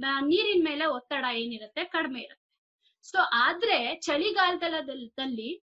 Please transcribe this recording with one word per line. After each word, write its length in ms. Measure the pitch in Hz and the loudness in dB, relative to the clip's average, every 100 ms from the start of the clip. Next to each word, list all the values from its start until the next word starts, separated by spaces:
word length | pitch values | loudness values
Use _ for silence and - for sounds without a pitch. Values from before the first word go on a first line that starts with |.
ಬ-, 180 | 262 277 | -4 0
ನೀರಿನ 400 | 285 359 427 370 | 2 2 4 2
ಮೇಲೆ 220 | 311 285 311 | 2 0 -2
ಒತ್ತಡ 400 | 262 - 277 254 | -2 -4 -4 -2
ಏನಿರುತ್ತೆ 500 | 233 233 220 214 - 349 | -4 -6 -8 -10 -8 -4
ಕಡಿಮೆ 340 | 330 311 254 | -2 -4 -6
ಇರುತ್ತೆ. 240 | - - _ _ _ _ _ _ - | -12 -18 _ _ _ _ _ _ -2
So 120 | - - | 2 2
ಆದ್ರೆ 440 | 233 262 349 453 320 240 320 - | 4 2 2 2 2 0 -4 -2
ಚಳಿಗಾಲದಲ್ಲಿ 1400 | 294 403 392 359 349 339 320 269 262 233 - 262 233 226 392 _ | 0 2 4 2 2 -2 -4 -6 -10 -10 -8 -6 -6 -6 -10 _